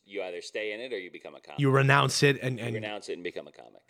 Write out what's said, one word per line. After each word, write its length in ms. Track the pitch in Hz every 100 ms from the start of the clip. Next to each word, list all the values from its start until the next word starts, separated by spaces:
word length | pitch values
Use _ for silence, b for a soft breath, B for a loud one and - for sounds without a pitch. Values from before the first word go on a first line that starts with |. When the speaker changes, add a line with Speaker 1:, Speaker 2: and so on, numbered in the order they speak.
| 101
Speaker 1:
you 160 | 98
either 180 | 92 87
stay 320 | - 113 107
in 80 | 107
it 120 | 127
or 60 | 104
you 120 | 90
become 240 | 82 82
a 60 | 69
comic. 200 | - 143
Speaker 2:
You 100 | 139
renounce 520 | 131 139 143 135 -
it 160 | 143 131
and, 160 | 127 123
Speaker 1:
You 60 |
Speaker 2:
and 100 | 117
Speaker 1:
renounce 340 | 107 107 104 -
it 40 |
and 80 | 85
become 240 | 87 80 73
a 60 |
comic. 300 | - 58 50 _